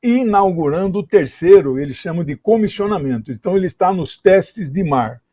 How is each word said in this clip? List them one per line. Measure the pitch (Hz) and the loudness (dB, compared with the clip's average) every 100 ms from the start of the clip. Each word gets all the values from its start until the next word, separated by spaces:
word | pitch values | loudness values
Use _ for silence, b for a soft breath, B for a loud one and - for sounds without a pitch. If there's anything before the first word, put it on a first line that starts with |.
inaugurando | 247 247 240 202 196 170 151 156 196 190 | 2 0 2 2 2 0 -2 -2 -2 -4
o | 196 | 0
terceiro, | 208 139 - 170 196 143 131 | 0 0 -2 6 6 6 -4
eles | 143 123 | -6 -8
chamam | 175 165 151 | -8 -6 -6
de | 147 | -6
comissionamento. | - 226 208 - 202 202 139 123 110 | 0 0 0 -2 -4 -2 -4 -6 -8
Então, | 113 - 196 | -8 -2 -2
ele | 185 | -2
está | - 180 | -2 -2
nos | 190 151 - | 0 -6 0
testes | 196 190 190 - 160 | 4 4 2 -8 -8
de | 151 | -4
mar. | 175 135 110 113 _ | -2 -2 -2 -6 _